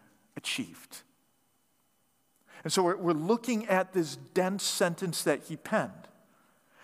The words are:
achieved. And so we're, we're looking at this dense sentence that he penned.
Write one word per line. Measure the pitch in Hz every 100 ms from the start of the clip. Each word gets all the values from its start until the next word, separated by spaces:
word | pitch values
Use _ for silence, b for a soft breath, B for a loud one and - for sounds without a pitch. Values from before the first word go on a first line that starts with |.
| b b b -
achieved. | - - 98 82 - - - _ _ _ _ _ _ _ _ _ _ _ _ _ _ B 160
And |
so | 190
we're, | 180 185
we're | 175
looking | 160 165 233 233 226 220
at | 190 185
this | 185 160 135
dense | - - 185 196 -
sentence | - 185 170 190 156
that | - 143
he | - 160
penned. | - 220 127 95 - _ _ B B B B B